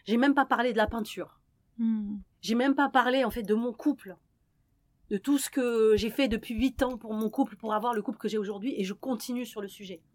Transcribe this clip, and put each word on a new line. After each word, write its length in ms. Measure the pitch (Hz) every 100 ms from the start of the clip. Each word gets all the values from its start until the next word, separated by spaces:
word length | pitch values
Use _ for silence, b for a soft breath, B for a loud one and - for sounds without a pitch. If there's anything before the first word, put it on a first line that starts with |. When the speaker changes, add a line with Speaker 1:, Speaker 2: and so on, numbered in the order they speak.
Speaker 1:
J'ai 120 | - 233
même 180 | 277
pas 120 | 277 262
parlé 260 | 240 247
de 60 | 220
la 80 | 214
peinture. 540 | 233 214 185 - _ _ _ _ -
Speaker 2:
Hmm. 400 | 226 220 208 208 - _
Speaker 1:
J'ai 140 | -
même 200 | 233 269
pas 140 | 277 285
parlé, 360 | 262 240 262
en 60 | 233
fait, 120 | 240
de 120 | 196
mon 180 | 214 240
couple, 440 | 220 302 277 196 175 _ _ _ _ _ _ _ _ -
de 80 | 202
tout 200 | 269 285
ce 120 | -
que 440 | 277 240 233 220 208
j'ai 140 | 220
fait 180 | 233 269
depuis 260 | 226 -
huit 280 | 220 262 -
ans 140 | 254 240
pour 160 | 220
mon 160 | 214 220
couple, 280 | - 269 202
pour 180 | 220
avoir 180 | 214 240
le 80 | 220
couple 160 | - -
que 100 | 214
j'ai 100 | 214
aujourd'hui, 360 | 196 202 247 -
et 40 |
je 100 | 190
continue 500 | 208 262 226 - 247
sur 160 | 233 220
le 80 | 196
sujet. 320 | - 190 170 _